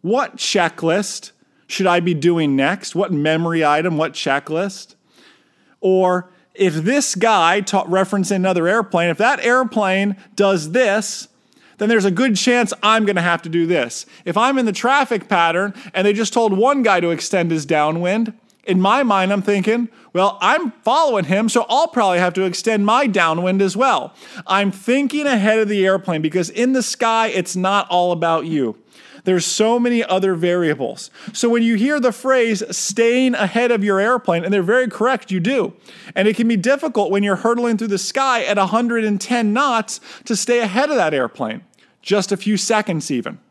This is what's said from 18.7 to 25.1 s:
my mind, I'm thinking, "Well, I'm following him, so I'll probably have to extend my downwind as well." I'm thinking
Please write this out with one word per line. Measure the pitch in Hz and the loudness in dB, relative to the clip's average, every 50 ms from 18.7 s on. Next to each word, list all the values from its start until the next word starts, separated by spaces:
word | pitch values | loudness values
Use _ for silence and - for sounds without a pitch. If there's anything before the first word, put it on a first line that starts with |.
| 185 - | 0 2
my | 185 196 226 269 | 2 2 2 2
mind, | 277 233 202 196 185 185 | 2 2 2 2 2 2
I'm | 202 196 | 0 -2
thinking, | 190 208 202 196 185 214 226 240 240 226 _ - - _ | 0 0 0 0 0 0 0 0 -2 -6 _ -20 -20 _
"Well, | _ 180 190 202 - - | _ 0 0 0 0 0
I'm | 185 202 262 330 359 240 - _ | 2 2 2 2 0 -4 -8 _
following | _ 214 247 311 330 294 233 202 170 | _ 0 2 2 2 2 0 0 0
him, | 139 185 202 226 220 | 0 0 0 0 0
so | - 233 - - | 0 0 0 2
I'll | 214 269 330 330 | 2 0 0 0
probably | - 247 214 190 180 175 | 0 0 2 2 2 2
have | 185 180 170 | 0 0 0
to | 185 | -2
extend | 190 185 175 - - 226 220 208 202 | -2 -2 -4 -4 -2 -2 0 2 2
my | 208 226 254 285 | 2 2 2 2
downwind | 240 190 196 170 165 160 170 180 185 185 190 | 0 2 2 2 2 2 0 0 0 0 2
as | 196 190 185 | 0 0 0
well." | 202 262 269 214 143 123 - _ - - - - 208 175 | 0 0 2 2 0 -2 -8 _ -20 -20 -20 -18 -18 -4
I'm | - 190 196 202 202 | -2 0 0 0 0
thinking | 190 - - - 247 277 285 262 | -4 -4 -2 0 0 0 0 -2